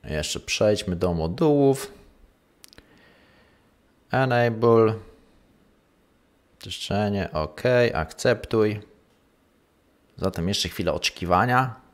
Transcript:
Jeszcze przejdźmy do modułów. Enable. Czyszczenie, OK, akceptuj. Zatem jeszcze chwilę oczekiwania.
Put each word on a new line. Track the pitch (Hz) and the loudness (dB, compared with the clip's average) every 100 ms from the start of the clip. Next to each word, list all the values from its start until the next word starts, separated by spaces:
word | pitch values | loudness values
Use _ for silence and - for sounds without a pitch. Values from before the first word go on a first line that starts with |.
Jeszcze | - 76 76 - | -6 -6 -4 -8
przejdźmy | - - 107 104 - 87 | -6 0 2 2 -2 -2
do | 90 | 0
modułów. | 85 80 110 160 143 139 131 - - - _ _ _ _ _ - - _ _ _ _ _ _ _ _ _ _ _ _ _ | 0 -2 0 2 4 4 2 -4 -16 -20 _ _ _ _ _ -20 -20 _ _ _ _ _ _ _ _ _ _ _ _ _
Enable. | 123 131 120 120 110 117 113 110 107 - - _ _ _ _ _ _ _ _ _ _ _ _ _ _ | -2 0 2 2 2 4 6 4 0 -10 -20 _ _ _ _ _ _ _ _ _ _ _ _ _ _
Czyszczenie, | - - - 98 104 101 82 | -14 -12 -4 -2 0 -2 -4
OK, | - 85 - 123 123 120 | -4 -6 -4 0 2 2
akceptuj. | - 85 - 123 117 - 113 107 104 - _ _ _ _ _ _ _ _ _ _ _ _ - | 0 -6 -2 -2 -2 -2 0 0 -2 -12 _ _ _ _ _ _ _ _ _ _ _ _ -6
Zatem | 92 92 85 | -6 -4 -4
jeszcze | 101 90 | -4 -6
chwilę | - 85 | -4 -4
oczekiwania. | 76 - - 85 87 120 123 131 110 _ | -2 -6 -6 0 2 4 2 0 -8 _